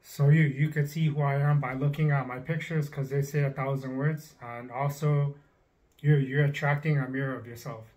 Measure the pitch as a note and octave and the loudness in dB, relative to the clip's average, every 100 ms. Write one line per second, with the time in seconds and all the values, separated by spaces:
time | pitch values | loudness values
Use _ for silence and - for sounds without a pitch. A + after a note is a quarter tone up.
0 | - - C#3+ D#3+ D3 B2+ D3+ D#3 C#3+ E3 | -20 2 6 6 4 2 -2 0 -4 0
1 | D#3 D3 C#3+ C#3 C#3+ D3 B2+ C3 D3 C#3+ | 0 0 0 2 2 2 0 -2 -2 0
2 | D3+ C#3 B2 B2+ - E3 - D#3+ D3 - | 2 2 -2 -8 -6 -6 -2 -4 -4 -6
3 | C3 C#3 C#3+ D3 C#3 C#3 C3+ C3+ C3 C3 | -4 -2 -2 0 -2 -2 -4 -2 -4 -2
4 | D3 D#3 - _ A#2+ A#2+ B2 A#2+ C#3+ C#3+ | -2 -2 -10 _ -14 -12 -10 -4 -4 0
5 | D3+ D3 C#3+ C#3+ _ _ _ _ _ _ | 2 2 0 -4 _ _ _ _ _ _
6 | D3 D3 C3+ C#3 C#3+ C#3+ C#3+ C#3+ D#3+ D3 | 4 4 4 2 2 2 0 0 2 0
7 | C3 C3 C3+ B2 A2 A#2 C3 A2+ A2 | 0 -2 -4 -6 -10 -14 -12 -14 -16